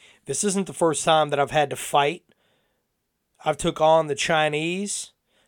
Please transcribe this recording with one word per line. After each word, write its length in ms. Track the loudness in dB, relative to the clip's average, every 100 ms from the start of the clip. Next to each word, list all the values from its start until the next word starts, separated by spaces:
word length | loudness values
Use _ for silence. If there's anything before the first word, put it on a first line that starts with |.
| -20 _ -8
This 200 | -4 -2
isn't 220 | -2 -4
the 60 |
first 300 | 0 0 2
time 260 | 2 2 2
that 100 | 0
I've 120 | 0
had 180 | 0 0
to 40 | -4
fight. 480 | -2 0 0 -2 _ _ _ _ _ _ _ _ _ _ _ _
I've 140 | -4 -2
took 240 | -4 2
on 260 | 4 4 2
the 80 | -2
Chinese. 960 | 0 2 2 0 -2 -4 -6 -8 -12 _ _ _